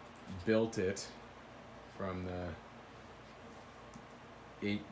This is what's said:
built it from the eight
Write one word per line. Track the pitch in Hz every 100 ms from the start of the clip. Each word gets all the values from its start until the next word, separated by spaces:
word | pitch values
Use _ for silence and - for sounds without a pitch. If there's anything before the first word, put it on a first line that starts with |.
| - - - 92 107
built | 110 110 107
it | 95 101 - - - - - - - - - -
from | 98 90
the | 90 90 87 82 - - - - - - - - - - - - - - - - - - - -
eight | 101 104 -